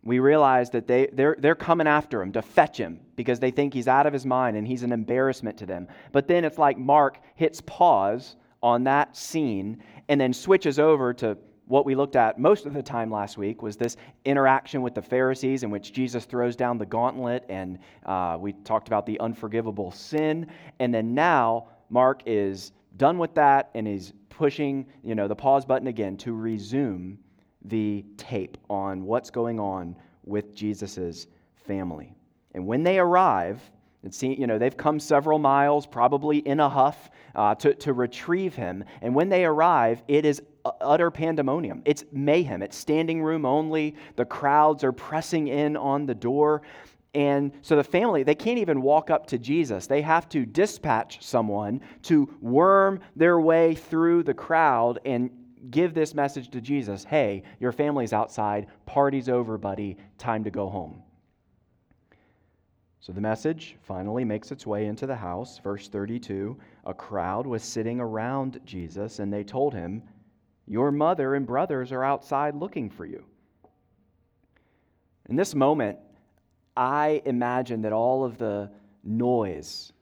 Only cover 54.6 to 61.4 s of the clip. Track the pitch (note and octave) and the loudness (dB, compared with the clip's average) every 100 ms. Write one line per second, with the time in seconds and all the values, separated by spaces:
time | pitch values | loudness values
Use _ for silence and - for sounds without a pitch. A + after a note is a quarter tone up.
54.6 | D#3 B2 A#2+ A#2+ C3+ A#2+ B2 - - _ | 4 4 2 0 -4 -2 -2 -6 -20 _
55.6 | B2+ B2+ F3 D#3+ D3+ D3 C#3 C#3 A#2+ B2+ | -4 0 0 0 -2 -2 -4 -4 -10 -12
56.6 | A#2 C#3+ G#2+ G2 - D3+ A#2 G2 - - | -4 -4 -4 -8 -2 0 0 -2 -12 -6
57.6 | B2 A#2 D3 C#3+ A2+ G#2+ A2 - G#2+ G#2 | -4 -2 -2 0 0 -2 -2 -2 -2 -2
58.6 | G2+ - - C#3+ C#3 C#3 B2 B2 A2+ A2 | -6 -18 -4 0 2 0 -2 -2 -2 -6
59.6 | G2 G2 G2+ F#2+ - _ B2 A2 G#2+ G#2 | -6 -6 -8 -10 -20 _ -6 -4 -4 -6
60.6 | G2 G2 - - _ _ _ _ | -6 -6 -10 -16 _ _ _ _